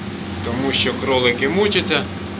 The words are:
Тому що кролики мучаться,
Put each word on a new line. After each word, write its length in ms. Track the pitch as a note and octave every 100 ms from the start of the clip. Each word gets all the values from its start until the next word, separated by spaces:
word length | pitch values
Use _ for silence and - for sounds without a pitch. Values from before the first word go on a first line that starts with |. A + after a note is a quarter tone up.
| - - - -
Тому 280 | A#2 A#2+ C3+
що 220 | B2+ C3+
кролики 540 | A#2 B2+ C3 B2 A#2+ C3+
мучаться, 540 | F3 G#3 G3 D#3+ D3+ - - - -